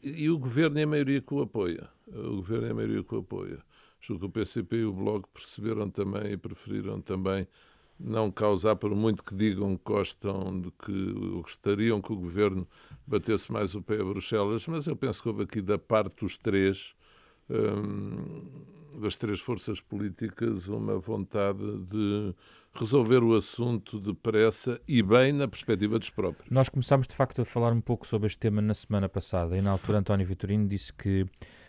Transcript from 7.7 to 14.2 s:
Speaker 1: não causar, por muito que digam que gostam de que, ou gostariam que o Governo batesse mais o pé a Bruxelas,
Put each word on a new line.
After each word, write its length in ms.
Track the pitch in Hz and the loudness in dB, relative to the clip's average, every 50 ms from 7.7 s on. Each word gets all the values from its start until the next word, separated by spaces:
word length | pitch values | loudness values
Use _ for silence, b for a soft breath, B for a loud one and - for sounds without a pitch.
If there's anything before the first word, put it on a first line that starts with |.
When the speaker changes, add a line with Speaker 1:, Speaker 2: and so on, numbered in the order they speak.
| b b b b b - | b b b b b -12
Speaker 1:
não 320 | - 117 110 113 110 101 | -8 -4 -2 0 0 0
causar, 460 | 95 - 110 104 101 90 98 110 107 | 0 2 2 4 4 4 4 2 2
por 180 | - - 104 104 | 2 0 0 0
muito 300 | 101 110 113 101 - - | 2 2 2 2 0 -2
que 100 | - 95 | -6 -2
digam 440 | 95 107 107 92 98 98 98 95 92 | 2 2 2 2 2 0 0 -2 -2
que 60 | - | -2
gostam 760 | - 107 101 95 - - - - 98 98 95 95 95 95 92 | 0 0 0 0 0 -4 -6 -6 -4 -4 -4 -4 -4 -4 -4
de 100 | 87 87 | -6 -8
que, 420 | - - - - 98 95 95 95 98 | -10 -12 -8 -6 -4 -2 -2 -4 -4
ou 280 | 101 98 95 92 90 85 | -4 -4 -4 -6 -6 -8
gostariam 580 | - - - - 101 101 101 113 117 110 101 | -10 -12 -4 -2 0 2 2 2 2 2 2
que 100 | - - | 0 -4
o 60 | 113 95 | -6 -6
Governo 500 | 90 87 82 101 104 101 95 95 87 b b b b b b b - - | -6 -4 0 2 2 4 2 0 -4 b b b b b b b -6 -2
batesse 420 | 110 98 - 113 107 98 - - | -2 -2 0 0 0 0 -2 -2
mais 240 | 113 104 104 92 104 | -4 -2 -2 -2 -4
o 60 | 104 | -6
pé 200 | - - 107 107 | -6 -2 -2 -2
a 20 | 98 | -2
Bruxelas, 640 | 92 104 98 | -2 -4 -4